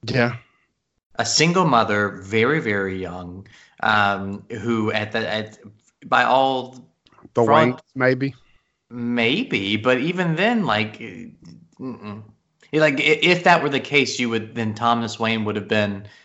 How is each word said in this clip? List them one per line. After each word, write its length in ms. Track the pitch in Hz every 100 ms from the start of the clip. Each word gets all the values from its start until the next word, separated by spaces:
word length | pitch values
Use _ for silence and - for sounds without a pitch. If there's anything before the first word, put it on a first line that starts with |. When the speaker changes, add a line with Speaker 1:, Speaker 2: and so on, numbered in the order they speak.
Speaker 1:
Yeah. 320 | 113 127 120 123 - _ _ _ _ _ _ -
Speaker 2:
A 100 | 113
single 400 | - 160 185 170
mother, 420 | 117 107 104 101 95
very, 380 | 95 110 120 156
very 360 | 117 101 95 95
young, 500 | 90 90 90 92 - - - -
um, 600 | 110 107 101 98 98 101 -
who 420 | 113 113 113 107
at 220 | 107 107
the, 160 | 113 90
at, 300 | 107 107 - 104 - _ _ -
by 180 | 123
all 640 | 120 131 135 131 123 127 - _ _ _ -
Speaker 1:
The 100 | 120
Speaker 2:
front 320 | 117 147 123 127
Speaker 1:
Waynes, 40 | _
maybe? 400 | 131 127 131 135 - _ _ _ _ _
Speaker 2:
Maybe, 880 | 120 120 120 117 175 262 101 98 107
but 220 | 127 127
even 360 | 156 180 170
then, 300 | 160 214 233
like, 340 | 147 107 110 -
mm-mm. 1200 | 113 95 92 - - - - - 127 - 104 104 110 _ _ _ _
Like, 280 | 151 156 139
i-, 180 | 151 151
if 240 | 165 170
that 180 | 185 170
were 60 | 139
the 120 | 135
case, 380 | - 143 131 -
you 120 | 123
would, 240 | 113 107
then 200 | 117 110
Thomas 460 | 107 117 117 113 -
Wayne 240 | 113 113
would 120 | 107 104
have 120 | 95
been 400 | 107 101 98 101 -